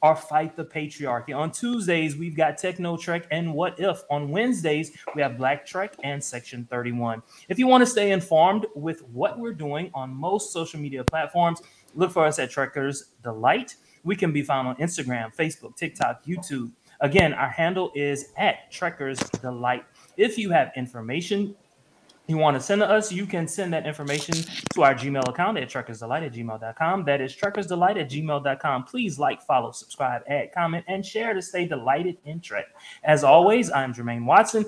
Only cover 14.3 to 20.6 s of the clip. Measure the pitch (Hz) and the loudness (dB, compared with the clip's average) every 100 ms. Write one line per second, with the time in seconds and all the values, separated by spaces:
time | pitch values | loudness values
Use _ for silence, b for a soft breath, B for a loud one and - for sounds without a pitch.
14.3 | 147 143 135 127 127 170 175 127 120 113 | 0 -2 -2 -2 -4 -4 -4 -6 -6 -6
15.3 | - 156 - 117 - 165 - 123 123 147 | -4 -4 -6 -16 -8 -8 -2 -4 -4 -8
16.3 | 175 175 135 117 - b b 143 185 160 | -8 -6 -6 -8 -12 b b 2 4 4
17.3 | 131 131 170 170 180 180 143 143 139 143 | 2 -2 0 0 0 -4 -2 -4 -4 -6
18.3 | - 202 - - - 175 165 135 127 - | -2 0 0 -6 -6 -6 -4 -6 -4 -4
19.3 | - 127 120 123 127 - _ b - 247 | -6 -6 -2 -2 -2 -6 _ b 0 2
20.3 | 233 202 165 | 2 2 2